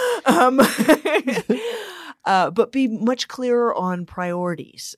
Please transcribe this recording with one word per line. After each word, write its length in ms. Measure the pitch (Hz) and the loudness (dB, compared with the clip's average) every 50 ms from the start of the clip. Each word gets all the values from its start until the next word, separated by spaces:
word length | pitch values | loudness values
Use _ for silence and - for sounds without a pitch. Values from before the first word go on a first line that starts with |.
| 508 494 480 392 - | -2 -2 -2 0 2
Um, 340 | 277 254 339 262 254 262 262 | 2 4 4 4 4 6 6
<laughs> 1700 | 240 - - - 226 - - - - 311 302 349 262 254 240 - - - 214 403 440 466 466 453 403 381 370 - - - 269 _ - | 4 4 4 2 4 4 4 4 2 0 0 0 0 0 -2 -2 -2 -2 -2 -2 -2 -6 -8 -8 -10 -12 -16 -18 -18 -20 -20 _ -2
uh, 240 | - 196 185 180 143 | 0 2 2 2 2
but 200 | 175 220 220 226 | 0 0 -2 0
be 160 | - 269 269 247 | 0 -2 -2 0
much 400 | 220 214 214 233 254 240 - - | -2 -2 -2 -2 -2 -2 -4 -8
clearer 460 | - - 254 247 240 240 240 233 - | -8 -6 -2 0 0 2 2 0 0
on 300 | - 180 180 180 180 175 | -2 -2 -4 -4 -6 -8
priorities. 920 | - - - 180 175 175 175 180 175 175 156 - - _ - - - - | -10 -8 -6 -6 -4 -4 -4 -4 -4 -4 -6 -8 -14 _ -16 -16 -16 -16